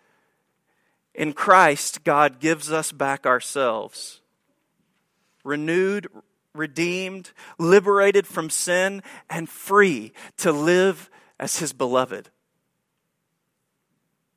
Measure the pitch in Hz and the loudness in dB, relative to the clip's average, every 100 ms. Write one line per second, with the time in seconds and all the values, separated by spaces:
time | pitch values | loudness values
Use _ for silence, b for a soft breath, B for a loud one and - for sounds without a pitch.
0 | _ _ _ _ _ _ _ _ _ _ | _ _ _ _ _ _ _ _ _ _
1 | _ - 156 139 - 190 170 143 - - | _ -8 -8 -4 4 6 6 2 -4 -6
2 | 165 147 147 131 156 160 151 156 156 143 | -2 2 2 0 -2 -2 -2 -6 -6 -4
3 | 139 139 139 123 - 139 127 110 101 - | -4 -2 0 0 -2 -2 -2 -2 -6 -14
4 | - - _ _ _ _ _ _ _ _ | -20 -20 _ _ _ _ _ _ _ _
5 | _ _ _ _ 135 147 156 175 190 202 | _ _ _ _ -8 -6 -2 0 0 -2
6 | 180 107 - _ _ 151 151 139 175 180 | -8 -16 -20 _ _ -10 -8 -4 -4 -4
7 | 190 190 175 B B - 170 202 196 202 | -8 -12 -18 B B -4 4 6 6 4
8 | 196 196 - - 160 - - 180 190 196 | 4 2 0 -4 -6 -4 -2 0 0 -4
9 | B B - 165 160 - - 202 196 127 | B B -12 -10 -10 -12 0 2 4 0
10 | 110 B B - 185 147 156 180 190 180 | -8 B B -4 -2 0 2 4 2 0
11 | - b b - 139 - 151 131 131 127 | -10 b b -12 -8 -6 -6 -4 -2 0
12 | 127 98 - _ _ _ _ _ _ _ | -2 -6 -16 _ _ _ _ _ _ _
13 | _ _ _ _ _ _ _ _ _ _ | _ _ _ _ _ _ _ _ _ _
14 | _ _ _ | _ _ _